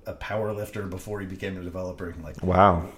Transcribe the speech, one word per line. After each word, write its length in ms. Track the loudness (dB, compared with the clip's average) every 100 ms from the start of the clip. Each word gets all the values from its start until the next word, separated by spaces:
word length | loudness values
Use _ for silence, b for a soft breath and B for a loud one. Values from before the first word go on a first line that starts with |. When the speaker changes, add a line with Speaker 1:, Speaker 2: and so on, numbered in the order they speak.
| -12
Speaker 1:
a 60 |
power 400 | -10 -6 -2 -2
lifter 320 | -4 -6 -6 -6
before 340 | -8 -6 -6
he 40 | -8
became 320 | -6 -6 -6
a 60 |
developer. 440 | -8 -6 -6 -6 -8
He 60 | -8
can, 80 |
like, 200 | -12 -4
Speaker 2:
Wow. 460 | 4 8 8 8 0